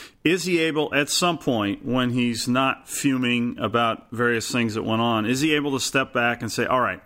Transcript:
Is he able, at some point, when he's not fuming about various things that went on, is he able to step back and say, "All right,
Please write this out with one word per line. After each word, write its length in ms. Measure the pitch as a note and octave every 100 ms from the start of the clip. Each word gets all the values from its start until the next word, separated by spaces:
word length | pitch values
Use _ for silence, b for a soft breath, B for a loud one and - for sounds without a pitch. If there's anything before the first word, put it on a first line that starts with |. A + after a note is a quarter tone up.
| B B
Is 200 | D3+ F3+
he 140 | E3+ E3
able, 340 | D#3+ D3+ D3
at 160 | C#3 C#3+
some 300 | - F3+ D#3+
point, 460 | - A#2 G2+ F#2+
when 260 | - B2 B2
he's 380 | B2 A#2+ A2+ B2
not 400 | B2+ C3+ - -
fuming 680 | - C#3 C3 B2 A#2+ A#2+ -
about 520 | A#2 A#2 A#2 A2 -
various 400 | A2+ A#2+ A#2 -
things 240 | B2+ A#2
that 80 | G#2+
went 180 | G#2+ A2
on, 260 | A#2 A2 G#2+
is 160 | C3
he 120 | D#3
able 160 | D3 C#3+
to 80 | C3+
step 320 | - C#3 C3
back 300 | B2 A#2+ A#2+
and 80 | A2
say, 160 | - A#2
"All 140 | B2+
right, 200 | A2 F#2